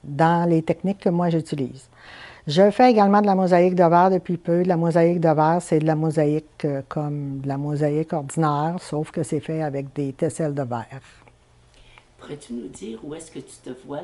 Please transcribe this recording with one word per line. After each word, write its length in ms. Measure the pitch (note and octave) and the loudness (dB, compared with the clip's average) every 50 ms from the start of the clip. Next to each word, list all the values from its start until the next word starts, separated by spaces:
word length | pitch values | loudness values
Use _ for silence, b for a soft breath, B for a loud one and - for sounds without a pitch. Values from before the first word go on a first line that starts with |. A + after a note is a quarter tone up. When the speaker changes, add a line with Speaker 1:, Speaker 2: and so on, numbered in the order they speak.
| - | -14
Speaker 1:
dans 440 | C#3+ C#3+ C#3 D#3+ E3 E3+ E3+ F3 | -10 0 2 2 2 4 2 2
les 140 | E3+ E3+ D#3+ | 2 2 2
techniques 380 | D#3+ - E3 - - F#3 G3 - | 2 -2 -4 -2 -2 -6 -6 -2
que 100 | - G3+ | -2 0
moi 220 | E3+ F3 F3 F3 | 0 0 0 0
j'utilise. 580 | E3 D#3+ D#3 - D#3 C#3+ C3+ A#2+ B2+ C3 - _ B B B B B B B B B B B | 0 -2 -2 -4 -6 -6 -6 -8 -8 -16 -20 _ B B B B B B B B B B B
Je 260 | D#3 C#3+ F3 G3 G#3 | -2 2 4 4 4
fais 200 | G3+ - B3+ B3+ | 6 6 6 6
également 300 | A#3+ G#3+ G3+ G3 G3+ G#3+ | 6 6 4 6 4 4
de 40 | G#3 | 4
la 100 | G3+ F#3+ | 2 2
mosaïque 380 | F#3 F#3+ F3 F3+ F3 F3 F#3 F3+ | 2 2 4 4 4 4 4 4
de 120 | F3+ F3 | 4 4
verre 240 | E3 E3+ F3 F3+ F#3+ | 6 6 6 4 4
depuis 260 | F#3+ F3+ - - F3 | 2 0 -2 -4 -6
peu. 280 | E3+ - - E3+ F3 F3+ | -4 -2 -2 0 0 2
De 40 | |
la 80 | F#3 F3 | 0 0
mosaïque 460 | E3 E3 E3+ D#3+ F3 E3 E3+ F3 F3 | 0 0 2 4 4 4 4 2 2
de 80 | D#3+ E3 | 2 2
verre, 300 | D3+ D3+ D#3 D#3 E3 F3 | 2 4 2 2 2 0
c'est 180 | - - E3 D#3 | 0 0 0 2
de 60 | D#3 | 2
la 100 | D#3+ D#3 | 2 0
mosaïque, 720 | D3+ D#3+ D#3+ D3 D#3+ D3+ D3 D3+ D3+ D3+ _ _ - - | 0 0 -2 0 0 0 2 0 -2 -4 _ _ -6 -6
euh, 160 | D3+ C#3+ C#3 C#3 _ | -4 -4 -6 -8 _
comme 500 | - - D3 D3 D3 D3 C#3+ C#3 C3+ C3+ | -8 -6 -6 -6 -6 -6 -8 -8 -8 -8
de 80 | C3+ | -6
la 80 | C#3 C#3 | -6 -6
mosaïque 560 | C#3 C#3+ D3 D3+ C#3+ D3+ D3 D3 D3+ D#3+ - | -6 -4 -6 -4 -2 -2 0 0 -2 -4 -4
ordinaire, 640 | F3+ D#3 C#3 C3+ - E3+ D#3+ D3+ D3 C#3+ D3+ E3 F3 F3+ | -6 -6 -6 -6 -2 -2 0 0 0 -2 -2 -4 -4 -6
sauf 300 | - - D#3 D3 D3+ - | -10 -8 -8 -8 -8 -6
que 120 | - F3 D3+ | -6 -8 -6
c'est 160 | - E3 D3 | -4 -6 -6
fait 220 | - - D#3+ D#3+ | -6 -6 -6 -6
avec 320 | D#3 D3 C3+ C#3 C#3 C#3 _ | -6 -6 -6 -8 -10 -8 _
des 180 | D3 C#3+ C3+ | -8 -8 -8
tesselles 420 | C3 - E3+ D3+ - - E3 D3+ C#3+ | -4 -4 -4 -4 -4 -4 -6 -6 -4
de 100 | C#3+ C#3 | -6 -6
verre. 360 | A#2+ A#2+ A#2 G#2+ - C3 C3+ _ - - - _ - _ _ _ _ _ _ _ _ b b b b b b b b _ | -6 -8 -10 -10 -12 -18 -20 _ -20 -20 -20 _ -20 _ _ _ _ _ _ _ _ b b b b b b b b _
Speaker 2:
Pourrais-tu 340 | _ - - D3+ C#3+ - - | _ -18 -16 -16 -16 -14 -14
nous 160 | A#2 A#2+ - | -12 -12 -12
dire 320 | - - - F#3+ A3 A3+ A3+ | -14 -16 -14 -14 -14 -14 -14
où 140 | - C#3+ D3+ | -14 -14 -14
est-ce 160 | E3 E3 - | -14 -16 -16
que 80 | - C#3+ | -18 -18
tu 160 | B2+ - - - _ | -18 -18 -20 -20 _
te 60 | C3 B2+ - - | -18 -18 -16 -14
vois 140 | - C#3+ D3+ | -12 -12 -12